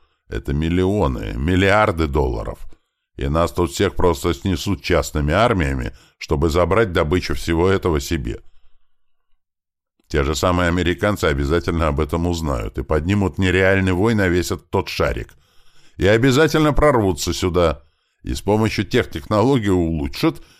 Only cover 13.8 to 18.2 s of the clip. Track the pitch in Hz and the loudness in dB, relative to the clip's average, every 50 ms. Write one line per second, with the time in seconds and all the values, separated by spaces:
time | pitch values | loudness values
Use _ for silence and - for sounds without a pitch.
13.8 | 98 92 92 87 101 117 117 104 98 90 87 90 85 - 95 - - _ - 98 | 2 0 2 2 2 2 2 2 2 2 2 0 0 -2 -4 -8 -6 _ -4 -4
14.8 | 92 - - - 87 - - - - - - - _ _ _ - - - - - | -2 -2 -2 -2 -2 -2 -2 -4 -8 -12 -16 -20 _ _ _ -20 -20 -20 -20 -20
15.8 | - - _ - - 95 107 113 117 139 123 135 160 151 151 156 156 151 135 - | -20 -20 _ 0 2 4 4 4 4 4 4 4 4 4 4 2 2 2 2 4
16.8 | 147 151 135 120 104 95 90 - - 90 82 - - 95 82 90 87 80 73 - | 4 4 4 4 2 2 0 -2 -2 -4 -4 -2 -2 0 2 2 2 2 0 -2
17.8 | - _ _ _ _ _ _ _ | -8 _ _ _ _ _ _ _